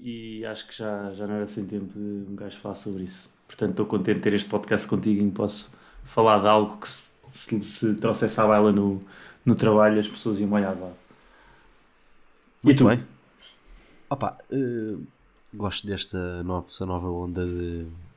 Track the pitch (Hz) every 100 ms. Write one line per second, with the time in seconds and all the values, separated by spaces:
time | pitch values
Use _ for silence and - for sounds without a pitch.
0 | 120 117 113 110 110 107 - - 107 101
1 | 101 95 104 104 104 110 95 104 95 104
2 | 104 101 98 101 101 - 104 95 107 95
3 | 92 - - _ _ - 104 92 104 107
4 | 92 95 107 101 - 104 - 104 - -
5 | 110 101 101 98 104 - - - - -
6 | - - 110 104 104 107 104 - - -
7 | - _ - - - 110 92 - 113 101
8 | 113 104 107 - 107 107 107 101 101 95
9 | - - - - 127 107 113 104 107 107
10 | 104 - 113 101 101 104 98 92 92 90
11 | _ _ _ _ _ _ _ _ _ _
12 | _ _ _ _ _ _ 131 135 110 127
13 | 131 - _ _ - - _ - _ _
14 | - 139 110 - - 139 123 120 110 95
15 | - _ _ _ _ 104 101 - 101 92
16 | - 92 90 87 90 90 - - 92 90
17 | 90 87 90 87 90 87 87 85 82 82
18 | -